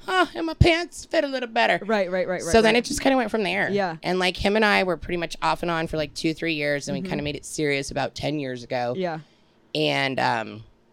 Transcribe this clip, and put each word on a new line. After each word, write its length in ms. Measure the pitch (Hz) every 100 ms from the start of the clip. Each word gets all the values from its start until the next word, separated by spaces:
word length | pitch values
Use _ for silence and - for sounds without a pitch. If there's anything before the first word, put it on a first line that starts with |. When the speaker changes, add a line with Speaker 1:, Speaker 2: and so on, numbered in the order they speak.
| -
Speaker 1:
"Huh, 200 | 370 330 339
and 100 | 330
my 80 |
pants 520 | 320 349 330 349 - -
fit 180 | 339
a 40 | 285
little 200 | 262 247
better." 320 | 226 226 220 196
Speaker 2:
Right, 260 | 214 185
right, 160 | 185 180
right, 140 | 180
Speaker 1:
So 60 | 160
Speaker 2:
right, 60 | 226
Speaker 1:
then 120 | 220
Speaker 2:
right. 40 | 233
Speaker 1:
it 80 | 233
just 140 | -
kinda 140 | 262 269
went 140 | 226
from 120 | 220
there. 260 | 190 185 170
Speaker 2:
Yeah. 260 | 202 190 160
Speaker 1:
And, 160 | 165 185
like, 160 | 185 175
him 180 | 202 208
and 80 | 220
I 180 | 202
were 140 | 190 160
pretty 180 | - 175
much 200 | 165 -
off 200 | 160 160
and 100 | 175
on 160 | 165 160
for, 80 | 156
like, 180 | 151
two, 200 | - 160
three 200 | 156 165
years. 340 | 156 147 143 139
And 80 | 143
Speaker 2:
Mm-hmm. 60 |
Speaker 1:
we 60 | 185
kinda 140 | 151
made 120 | 147 143
it 80 | -
serious 460 | - 151 139 -
about 220 | - 131
ten 260 | - 143 151
years 220 | 135 127
ago. 300 | 120 131 120 127
Speaker 2:
Yeah. 220 | 180 156 151 _ _ _ _
Speaker 1:
And, 460 | 147 151 139 135 127
um, 440 | 127 120 107 107 110 _ _